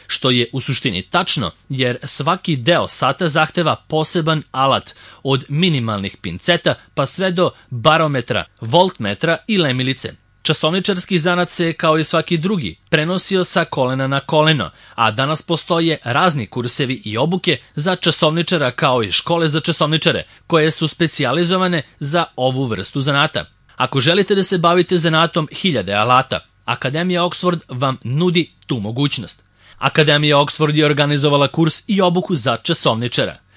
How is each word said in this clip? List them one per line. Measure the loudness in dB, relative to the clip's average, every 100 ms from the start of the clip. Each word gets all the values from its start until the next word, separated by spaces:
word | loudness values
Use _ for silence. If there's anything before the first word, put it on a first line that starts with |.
| -10
što | -4 0
je | 0 0
u | -4
suštini | -4 -4 -4 -4
tačno, | -2 -2 -2 -2 -4 -8 -8
jer | -2 -2 -2
svaki | -6 -4 -2 -2 -2 -2
deo | 2 2 2
sata | 0 0 0 0
zahteva | 0 0 0 -2 -2
poseban | -4 -4 -2 -2 0 -2 -2
alat, | 0 2 2 -2 -16 -20 -10
od | -2 -2 -2
minimalnih | 0 2 2 0 -2 -4 -8
pinceta | -10 -6 0 0 0 -2 -4
pa | -4 -4
sve | -2 -2
do | 0 -2 -2 -12
barometra, | -2 4 4 2 -2 -2 -4 -6 -10
voltmetra | 0 2 2 0 -6 -2 -2 -2 -2
i | 0
lemilice. | 0 0 -2 -4 -6 -12 _ _
Časovničarski | -2 0 0 0 -2 -4 0 0
zanat | 2 0 0
se, | -2 -4
kao | 0 0 2
i |
svaki | 0 -2 0 -2
drugi, | 0 -2 -4 -10 -2
prenosio | 0 0 -2 -2 -2
sa | 0 -2 -2
kolena | -2 -2 0 -2
na | -2
koleno, | 0 2 4 2 -2 -10 -12 0
a | 0
danas | 2 -2 -2
postoje | -4 -4 -2 0 0 -2
razni | -2 0 2 0 -4
kursevi | -4 -4 -2 -4 -4 -6
i | -2
obuke | 0 0 0 -2 -4 -6
za | -4 -2
časovničara, | 0 2 2 2 0 0 0
kao | 0 0 2
i | 0
škole | -2 0 0 0
za | 0
časovničare, | -2 -2 0 0 0 -2 -4 -14 -2
koje | 2 2
su | 0 -2
specijalizovane | 0 -2 0 0 0 0 0 0 -2 -4 -10
za | -4 -2 -2 -2
ovu | -2 0 -2
vrstu | -4 -6 -4
zanata. | 0 2 0 -2 -8 _ _ -4
Ako | -2 0
želite | 2 2 2 2
da |
se | 0 2
bavite | 2 4 2 2
zanatom | 2 2 2 0 -4
hiljade | -2 -2 0 0
alata, | 0 4 2 2 -4 -8 _ -8
Akademija | -4 -4 -2 -2 0
Oxford | -2 -2 -2 -2 -4
vam | -4 -2 -2
nudi | -4 0 2 2 0 _ -6
tu | -4
mogućnost. | -4 -2 -2 -2 -10 -14 _ _ -20 -4
Akademija | -2 2 4 4 4 4
Oxford | 2 0 0 4
je | 2
organizovala | 2 0 2 2 2 2
kurs | 2 0 0 -2
i | 2
obuku | 2 2 0 -2
za | -2 -2
časovničara. | -2 -2 0 0 -2 -2 -2 -4 _